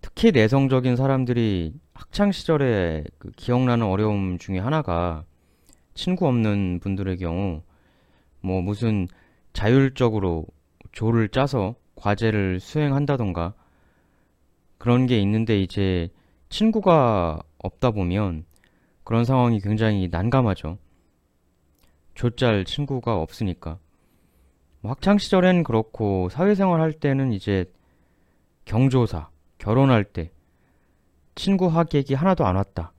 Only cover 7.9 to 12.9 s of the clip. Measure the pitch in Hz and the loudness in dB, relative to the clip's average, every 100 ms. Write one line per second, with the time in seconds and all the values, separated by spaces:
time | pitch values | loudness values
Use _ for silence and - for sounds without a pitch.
7.9 | _ _ _ _ _ 95 92 90 104 113 | _ _ _ _ _ -4 -2 -2 -2 -2
8.9 | 107 90 - _ _ _ - 98 131 135 | -2 -4 -10 _ _ _ -2 2 4 2
9.9 | 131 123 110 95 82 80 _ _ _ - | 2 0 0 -2 -4 -6 _ _ _ -20
10.9 | - 110 117 107 131 139 131 98 123 _ | -4 0 0 0 0 0 0 -4 -6 _
11.9 | - 101 104 113 107 95 92 - 151 147 | -8 -4 0 0 0 -2 -4 -4 -2 0